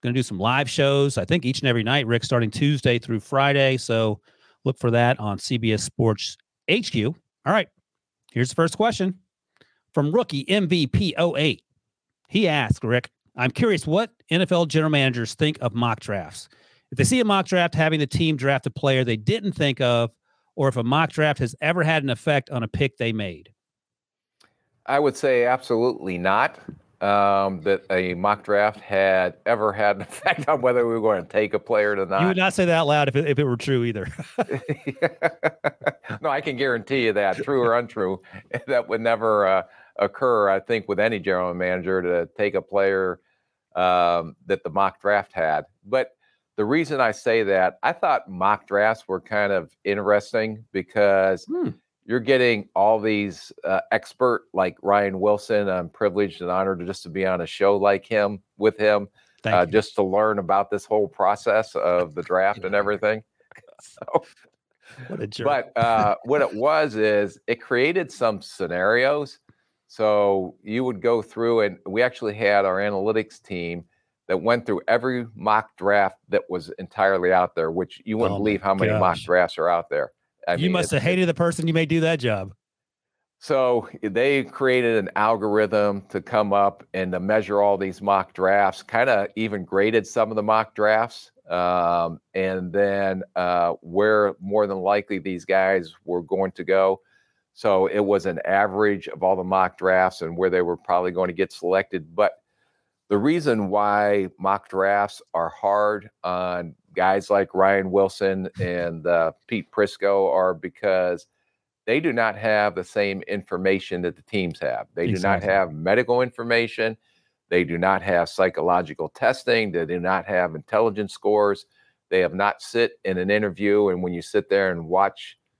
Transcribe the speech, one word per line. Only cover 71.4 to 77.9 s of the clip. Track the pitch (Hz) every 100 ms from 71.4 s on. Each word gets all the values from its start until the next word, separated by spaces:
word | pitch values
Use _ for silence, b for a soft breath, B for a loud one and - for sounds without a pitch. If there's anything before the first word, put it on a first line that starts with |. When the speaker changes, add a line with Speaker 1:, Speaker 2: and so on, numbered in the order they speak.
| 117 117
Speaker 2:
and | 104 90 -
we | 101
actually | 123 123 113 104
had | 104 101 98
our | 92
analytics | 101 101 101 110 110 -
team | _ 90 85 87 82 _ _ _ _
that | 90
went | 90 120 117
through | 98 -
every | 117 123 123 117 107
mock | 104 107 110 _
draft | 95 101 98 - _
that | 98 -
was | 92 82 -
entirely | 92 - 98 98 87
out | 92 90 -
there, | 80
which | 82 90